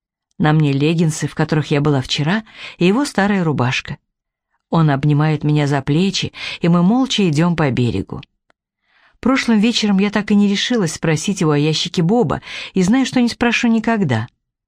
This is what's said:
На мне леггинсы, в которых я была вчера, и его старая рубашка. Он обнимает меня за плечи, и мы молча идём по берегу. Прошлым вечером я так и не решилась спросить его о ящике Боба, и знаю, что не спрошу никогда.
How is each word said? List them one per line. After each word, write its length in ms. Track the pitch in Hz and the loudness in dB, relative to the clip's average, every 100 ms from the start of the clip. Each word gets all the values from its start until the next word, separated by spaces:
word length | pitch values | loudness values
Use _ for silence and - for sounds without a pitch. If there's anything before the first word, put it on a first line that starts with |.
| _ _ _ - | _ _ _ -2
На 140 | 151 | 0
мне 220 | 156 147 | 2 2
леггинсы, 540 | 139 151 170 165 - 147 | 2 2 2 0 -2 -6
в 80 | - | -4
которых 360 | 156 160 143 | -2 -2 0
я 80 | 151 | 0
была 220 | 151 139 | 0 0
вчера, 420 | 131 - 147 214 220 - - - | -2 -4 -2 -4 -6 -18 -14 -2
и 80 | 175 | 0
его 200 | 220 285 | 2 -2
старая 380 | - 196 196 | -2 0 0
рубашка. 540 | 160 135 123 127 - 143 _ _ _ _ _ _ - | 0 0 -2 -4 -8 -14 _ _ _ _ _ _ -4
Он 200 | - 156 | 0 2
обнимает 540 | 139 147 147 156 147 | 2 2 2 0 0
меня 240 | 151 151 143 | 0 0 0
за 140 | 143 | -2
плечи, 520 | 131 151 190 - 151 - - - | 0 0 0 -2 -8 -10 -14 -4
и 80 | 170 | 0
мы 160 | 175 | 2
молча 460 | 175 247 262 - 190 | 2 2 0 0 0
идём 260 | 147 175 170 | 2 0 0
по 160 | 147 | -2
берегу. 500 | 120 120 98 - - - _ _ _ _ _ _ _ _ _ | 0 -2 -2 -6 -12 -16 _ _ _ _ _ _ _ _ _
Прошлым 380 | 226 262 - 220 | 0 0 2 2
вечером 400 | 226 220 208 190 | 2 2 2 2
я 100 | 202 | 2
так 220 | 208 208 | 0 2
и 40 | 202 | 2
не 140 | 202 | 2
решилась 460 | 196 - 240 170 - | 0 -2 0 -2 -2
спросить 440 | 165 156 - 190 | -2 -2 -2 -2
его 120 | 156 | 0
о 60 | 147 | 2
ящике 440 | 151 151 - - | 0 -2 -4 -2
Боба, 400 | 170 240 175 - - - - | 0 2 0 -2 -8 -14 -6
и 100 | - | 0
знаю, 220 | 180 262 262 | 2 2 2
что 160 | 262 | 0
не 80 | 240 | 0
спрошу 400 | - 240 220 240 | 0 -2 0 0
никогда. 580 | 226 220 226 165 113 117 _ _ _ | 0 0 0 0 -2 -4 _ _ _